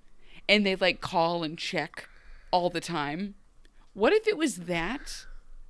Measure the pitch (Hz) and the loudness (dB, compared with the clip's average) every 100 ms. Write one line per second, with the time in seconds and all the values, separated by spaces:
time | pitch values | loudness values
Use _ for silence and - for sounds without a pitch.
0 | - - - - - 208 196 190 185 - | -20 -20 -18 -12 4 4 4 4 2 2
1 | - 185 165 175 156 170 - 170 147 - | 0 2 2 2 -2 -6 -4 -2 -4 -8
2 | - - - - - 180 175 160 165 165 | -16 -20 -20 -18 0 2 2 -2 -4 -2
3 | 143 156 196 - - - - - - - | -2 -4 -6 -10 -20 -20 -20 -20 -18 0
4 | 240 427 440 330 311 180 170 170 170 277 | 4 4 2 0 0 -2 -4 -2 -2 -4
5 | - - - - - - - | -8 -12 -12 -14 -14 -16 -16